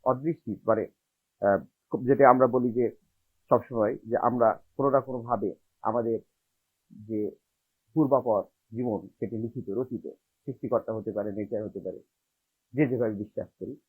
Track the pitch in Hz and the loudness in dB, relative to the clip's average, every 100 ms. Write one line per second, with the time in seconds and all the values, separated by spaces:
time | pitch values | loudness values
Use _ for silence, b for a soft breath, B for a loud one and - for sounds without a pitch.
0 | 123 127 151 160 - 95 - 110 95 _ | 0 0 -2 -4 -8 -6 0 0 -2 _
1 | _ _ _ _ 101 95 - _ _ - | _ _ _ _ 2 2 -2 _ _ -4
2 | 123 135 135 127 127 123 123 113 117 - | 2 6 8 8 6 2 0 0 -2 -4
3 | _ _ _ _ _ 123 - 117 107 131 | _ _ _ _ _ 0 0 -2 -2 -2
4 | 110 117 120 127 113 - _ - 139 135 | -4 -2 0 4 2 2 _ -2 2 2
5 | 135 127 117 117 104 - _ _ 110 117 | 0 -10 -4 -4 -4 -8 _ _ -2 -2
6 | 113 113 _ _ _ _ _ _ _ - | -2 -4 _ _ _ _ _ _ _ -20
7 | 107 107 104 - _ _ _ _ _ 160 | -8 -4 -4 -8 _ _ _ _ _ 0
8 | 143 131 123 104 - _ _ 113 123 101 | 2 2 2 -2 -2 _ _ -6 -4 -4
9 | 98 _ 107 110 113 127 - 117 131 117 | -8 _ -8 -6 -8 -8 -6 -6 -4 -8
10 | - - _ _ - 123 120 117 - 110 | -10 -18 _ _ -14 -10 -2 -2 -2 -8
11 | 104 104 104 101 104 110 107 98 92 87 | -6 -6 -6 -6 -6 -6 -6 -8 -10 -12
12 | _ _ _ _ _ _ _ 123 143 123 | _ _ _ _ _ _ _ 0 0 0
13 | 117 104 104 - - _ 92 143 | -2 -4 -8 -10 -10 _ -12 -12